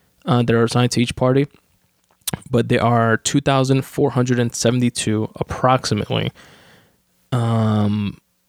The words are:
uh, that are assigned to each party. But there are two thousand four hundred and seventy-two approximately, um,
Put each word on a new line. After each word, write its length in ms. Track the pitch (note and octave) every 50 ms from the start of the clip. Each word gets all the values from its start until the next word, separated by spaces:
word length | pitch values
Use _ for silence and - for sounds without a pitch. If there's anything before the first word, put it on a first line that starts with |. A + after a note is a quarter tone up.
| _ _ _ _ -
uh, 160 | - C#3 A#2+
that 120 | A#2+ A#2 A#2
are 100 | A#2 A#2
assigned 280 | A2+ - A#2+ B2 A#2+
to 80 | - A#2
each 160 | B2 A#2+ -
party. 320 | - B2+ B2+ C3 C3+ C#3+ - _ _ _ _ _ _ _ _ _ _ _ _ _ _ - - - - - -
But 180 | B2+ A#2 A#2 A#2+
there 140 | B2 B2
are 360 | - A#2 A#2+ A#2 A2+ A2+ A2 -
two 220 | - - - C#3+
thousand 420 | C#3+ D3 C#3 C3+ C3 C3 C3+ C3+
four 280 | - - - - C#3 C3+
hundred 280 | - B2+ B2 B2+ B2 A#2+
and 160 | A#2+ A#2 -
seventy-two 760 | - - A#2 A#2+ B2+ B2 A#2+ - - - A2+ G#2+ G#2+ G#2+ - -
approximately, 960 | - - - - - - B2+ C3 B2+ - - - G#2 G#2+ - A2+ A2 G#2+ A#2+ - - - - - - - - - _ _ _ _ _ _ _ _ _ _ -
um, 880 | - B2 A#2 A#2 A#2 A2+ A2 A2 G#2+ G#2+ G#2 G#2 G#2 G#2+ G#2 G2 - - _ _ _ _ _